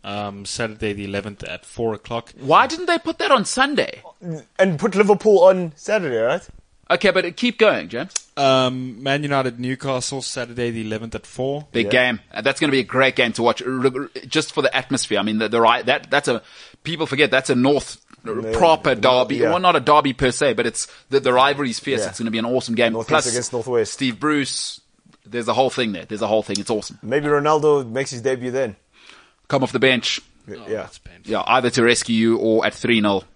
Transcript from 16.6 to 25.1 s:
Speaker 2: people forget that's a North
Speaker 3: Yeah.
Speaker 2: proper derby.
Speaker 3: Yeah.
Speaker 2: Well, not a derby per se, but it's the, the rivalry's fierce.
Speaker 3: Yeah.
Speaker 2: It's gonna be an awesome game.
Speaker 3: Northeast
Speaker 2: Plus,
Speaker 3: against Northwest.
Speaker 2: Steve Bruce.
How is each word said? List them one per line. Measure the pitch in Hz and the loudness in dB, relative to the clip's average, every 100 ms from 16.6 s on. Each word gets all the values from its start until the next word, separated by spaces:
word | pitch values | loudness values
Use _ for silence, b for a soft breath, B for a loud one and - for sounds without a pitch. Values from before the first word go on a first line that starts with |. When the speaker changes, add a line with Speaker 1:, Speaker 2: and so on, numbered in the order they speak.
| B _ | B _
Speaker 2:
people | - 160 160 | -8 -4 -4
forget | 139 143 | 0 2
that's | 131 - | 2 2
a | 123 | 2
North | 131 143 - - _ - 113 | 4 2 -2 -16 _ -18 -10
Speaker 3:
Yeah. | 110 110 110 | -8 -4 2
Speaker 2:
proper | 170 160 151 | 4 4 2
derby. | 120 127 127 117 123 | 2 4 4 2 0
Speaker 3:
Yeah. | 117 | 0
Speaker 2:
Well, | 175 | 2
not | 180 165 | 2 2
a | |
derby | 123 151 139 | 4 4 4
per | 123 135 | 0 0
se, | 120 143 107 | 2 0 2
but | 117 | -2
it's | - - B B | -4 -10 B B
the, | 135 | 0
the | 127 | 4
rivalry's | 123 139 139 135 110 | 4 4 2 -4 -6
fierce. | - 127 | -4 -4
Speaker 3:
Yeah. | 95 | -4
Speaker 2:
It's | - | -6
gonna | 113 | -6
be | 113 | -4
an | 117 | -2
awesome | 127 120 113 | -4 -2 0
game. | 117 | 0
Speaker 3:
Northeast | 113 110 | 0 0
Speaker 2:
Plus, | 156 127 | 0 0
Speaker 3:
against | 117 - | -4 -4
Northwest. | 123 120 120 104 | -6 -2 0 -2
Speaker 2:
Steve | - 135 113 | -2 -4 -2
Bruce. | 151 151 131 - - - _ _ _ | -2 -2 -2 -6 -10 -12 _ _ _